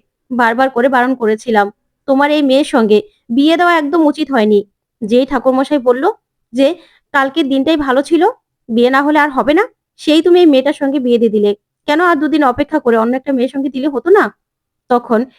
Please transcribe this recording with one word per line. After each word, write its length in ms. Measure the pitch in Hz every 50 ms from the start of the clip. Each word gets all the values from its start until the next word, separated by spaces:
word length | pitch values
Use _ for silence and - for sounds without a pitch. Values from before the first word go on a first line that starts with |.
| - _ _ _ _ _
বারবার 360 | 254 233 240 226 233 247 269 269
করে 180 | 262 240 240 277
বারণ 220 | 269 247 240 262 262
করেছিলাম, 500 | 254 233 214 220 214 - 247 220 208 202 202 - _ _ _ _ _ _
তোমার 220 | - 269 269 285 294
এই 120 | 302 302 285
মেয়ের 240 | 262 254 277 302
সঙ্গে 300 | - - 247 226 202 214 208 208 - _ _ _ -
বিয়ে 260 | 233 277 277 311 330
দেওয়া 160 | 339 349 349 339
একদম 240 | 330 294 277 330 339 311
উচিত 220 | 294 302 311 302 -
হয়নি, 280 | 269 233 214 214 208 202 196 - _ _ _ _ _ _
যেই 240 | 233 196 233 247 269
ঠাকুরমশাই 540 | 262 285 240 226 269 254 262 277 - 302 285
বলল 240 | 233 254 240 262 285 403 440 - _ _ _ _ _ _ 226
যে 140 | 247 269 294 349 339 - _ _ _ _ _ -
কালকের 320 | 277 269 269 269 330 294 254
দিনটাই 280 | 269 269 262 311 330
ভালো 240 | 302 - 269 247 269
ছিল, 220 | 277 - 330 311 349 453 508 - _ _ _ _ _ -
বিয়ে 200 | 220 233 240 247
না 100 | 269 269
হলে 180 | 285 294 302 302
আর 120 | 285 302
হবে 220 | 262 262 208 247 311
না, 100 | 370 466 - - _ _ _ _ _
সেই 220 | - 320 302 330
তুমি 160 | 320 359 349 359
এই 80 | 359
মেয়েটার 300 | 311 269 262 262 277 311 -
সঙ্গে 200 | 294 277 269 294
বিয়ে 200 | 247 247 240 226
দিয়ে 140 | 233 226 208
দিলে, 160 | 214 208 208 202 - _ _ _ _ _
কেন 120 | - 294 311
আর 140 | 359 349 339
দুদিন 240 | 269 302 277 302 302 294
অপেক্ষা 360 | 247 247 285 294 - 311 302
করে 180 | - 240 226
অন্য 160 | 226 226 233 254
একটা 160 | 262 - 285 269
মেয়ের 180 | 247 240 254 -
সঙ্গে 160 | 277 269 285
দিলে 180 | 269 254 269
হতো 220 | 302 277 240 - 339
না?" 140 | 403 415 269 208 - _ _ _ _ _ _ _ _ _ _ _
তখন, 300 | 247 240 240 - 233 214 262 262 _